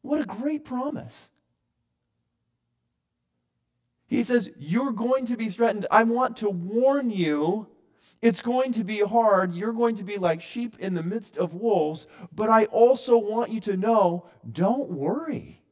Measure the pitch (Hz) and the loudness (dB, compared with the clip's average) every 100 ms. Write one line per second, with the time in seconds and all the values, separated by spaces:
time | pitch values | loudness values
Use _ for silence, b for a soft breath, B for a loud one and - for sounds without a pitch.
0 | 247 302 208 196 277 302 - 247 285 - | -2 -2 -2 -6 -6 -6 -6 -6 -6 -8
1 | - - - _ _ _ _ _ _ _ | -12 -18 -20 _ _ _ _ _ _ _
2 | _ _ _ _ _ _ _ _ _ _ | _ _ _ _ _ _ _ _ _ _
3 | _ _ _ _ _ _ _ _ _ _ | _ _ _ _ _ _ _ _ _ _
4 | _ 240 233 247 196 - 139 208 269 214 | _ -2 2 0 0 -12 -4 -2 -2 -2
5 | 233 262 247 240 220 180 233 220 - 214 | 0 0 -2 -4 -4 0 0 0 2 2
6 | 226 233 254 233 208 180 175 226 262 277 | 4 0 -2 -2 -4 -4 -4 2 2 2
7 | 254 196 165 151 156 208 214 _ _ b | 0 0 0 2 0 -2 -6 _ _ b
8 | b b 233 - 233 247 262 226 190 214 | b b 0 0 -2 -2 0 -2 -4 -2
9 | 202 233 226 190 185 170 214 226 233 220 | 2 4 4 4 2 -2 -4 0 0 0
10 | 185 202 180 165 - 233 240 - 190 180 | -6 -2 0 -2 -6 -8 -8 -8 -6 -4
11 | 165 220 - - 175 170 226 196 151 156 | -4 -6 -8 -4 -4 -2 0 2 0 -4
12 | - B B - 220 220 214 220 240 262 | -14 B B -4 2 4 4 6 6 6
13 | - 233 208 220 233 220 208 190 214 220 | 4 4 4 -2 -4 -4 -4 0 2 4
14 | 185 175 B B 117 113 190 254 269 165 | 4 2 B B -12 -2 0 0 -4 -4
15 | 143 247 320 220 - - _ | -2 -2 -4 -8 -10 -20 _